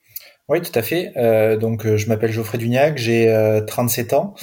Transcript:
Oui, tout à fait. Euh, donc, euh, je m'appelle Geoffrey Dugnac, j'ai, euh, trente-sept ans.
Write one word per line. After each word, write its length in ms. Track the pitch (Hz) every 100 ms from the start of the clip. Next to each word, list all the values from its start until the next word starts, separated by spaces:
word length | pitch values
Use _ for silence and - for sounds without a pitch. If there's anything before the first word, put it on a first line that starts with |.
| _ - - _ -
Oui, 120 | 165
tout 180 | 175 -
à 20 |
fait. 300 | 110 165 190 -
Euh, 400 | 117 110 110 107
donc, 280 | 113 113 110
euh, 120 | 107
je 100 | 104
m'appelle 240 | 110 113
Geoffrey 260 | 110 113 120
Dugnac, 400 | 117 123 151 143
j'ai, 320 | 113 117 113
euh, 300 | 110 107 107
trente-sept 540 | 107 - 120 123 107
ans. 200 | 139 196 -